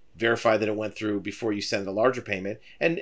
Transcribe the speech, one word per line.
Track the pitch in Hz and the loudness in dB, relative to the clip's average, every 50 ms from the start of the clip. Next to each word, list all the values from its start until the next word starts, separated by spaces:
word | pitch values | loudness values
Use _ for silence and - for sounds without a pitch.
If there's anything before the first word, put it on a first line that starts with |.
| - - - | -20 -20 -6
verify | 85 117 117 117 113 - 117 110 | 0 2 2 2 4 4 4 4
that | 104 110 | 4 2
it | 104 104 | 0 0
went | 107 107 104 - | -2 -4 -6 -6
through | - 110 107 104 101 | -4 -2 -2 -2 -2
before | 87 104 95 - 123 110 104 | -2 -6 -6 -4 -4 -2 -2
you | 101 | -2
send | 92 - 113 101 98 | -2 -2 -2 -2 -2
the | 95 | -2
larger | 95 107 117 131 127 123 | 0 2 4 4 2 0
payment. | - 104 101 92 95 98 113 - - - - - | -2 -4 -4 -4 -4 -6 -8 -8 -12 -20 -6 -2
And | 156 170 165 185 | -2 0 0 -2